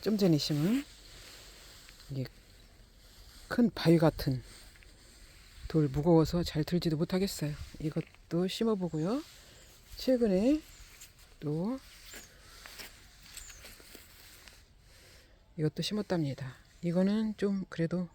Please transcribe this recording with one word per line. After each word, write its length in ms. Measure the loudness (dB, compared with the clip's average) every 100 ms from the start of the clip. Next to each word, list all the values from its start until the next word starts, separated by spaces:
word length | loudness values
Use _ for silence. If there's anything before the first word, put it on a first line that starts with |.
좀 160 | 0 2
전에 200 | 6 4
심은 460 | 4 0 2 2 -2 -14 -20 -20 -20 -20 -20 -20 -20 -20 -20 -20 -12
이게 140 | -8 -8 -10 -20 -20 -20 -20 -20 -20 -20 -20 -20 -20 -6
큰 240 | 2 2
바위 240 | 2 4 6
같은 460 | 6 2 -4 -4 -6 -20 -20 -20 -20 -20 -20 -20 -20 -20 -20 -16 -2
돌, 180 | 0 2
무거워서 560 | 2 6 6 6 2
잘 200 | -2 -2
들지도 340 | 0 0 0 -2
못하겠어요. 560 | 0 0 -2 -4 -6 -6 -12 -8
이것도 680 | -6 -4 -8 -12 -6 -2 -2
심어보고요. 760 | 0 0 0 -2 -2 -2 -2 -6 -16 -20 -20 -20 -20 -20 -8
최근에 640 | 0 2 4 4 4 2 -2 -20 -20 -20 -20 -20 -20 -10
또 400 | -4 -2 -2 -4 -10 -20 -18 -18 -20 -20 -20 -20 -20 -18 -18 -20 -20 -20 -20 -18 -18 -20 -20 -20 -20 -20 -20 -20 -20 -20 -20 -20 -20 -20 -20 -20 -20 -20 -20 -20 _ -4
이것도 240 | -4 -2
심었답니다. 720 | -4 -4 -2 -2 -2 -4 -10 -14 -20 -8
이거는 540 | -2 2 2 2 -2 -2
좀 280 | -2 -2 -6
그래도 400 | -4 -2 -2 -6